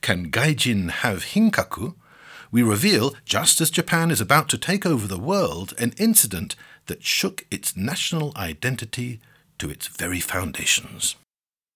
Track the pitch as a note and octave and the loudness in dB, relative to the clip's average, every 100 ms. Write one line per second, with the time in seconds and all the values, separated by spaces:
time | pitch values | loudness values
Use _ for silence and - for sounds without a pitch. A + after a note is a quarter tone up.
0 | - F#2 E2+ G#2+ D3 D3+ B2+ G#2 F2 - | 0 0 0 0 2 2 2 2 0 0
1 | - F#2+ - G3+ A3 - - - A#2+ - | -2 -2 -2 4 4 4 -2 -4 -8 -8
2 | _ - - - - A#2 A#2 G#2 F#3 D#3 | _ -20 -20 -20 -2 2 4 4 4 4
3 | B2+ - - G#2 E3+ - D#3+ - E3 E3+ | 2 -2 -4 0 2 4 2 0 0 2
4 | E3 C3+ G2+ D3 D3 B2+ - G3 F#3+ C#3 | 2 0 4 4 4 0 2 0 2 0
5 | G#2 F#2+ A#2 G3 D3 E2 F#2+ - A#2+ - | 0 -6 -2 0 0 -2 -10 -4 -4 2
6 | A3+ A3 G#2+ F#2 G2 - - - - F2 | 4 4 2 -2 -6 -10 -16 -20 -10 -8
7 | - - F#2+ - - F#2+ - - G#2+ F3 | -2 -2 -2 -4 -8 -6 -6 -4 -4 -2
8 | - E3 D3+ - F#2 D2+ B2 B2+ A2+ - | -2 -2 -2 -4 -8 -4 -4 -4 -6 -8
9 | B2 A2+ _ _ _ _ D3 - - - | -8 -10 _ _ _ _ -8 -8 -12 -8
10 | F2+ F2 - F2+ F#2 C#2 - - - - | -6 -4 -4 -4 -4 -4 0 0 -2 -6
11 | - - _ _ _ _ _ | -6 -6 _ _ _ _ _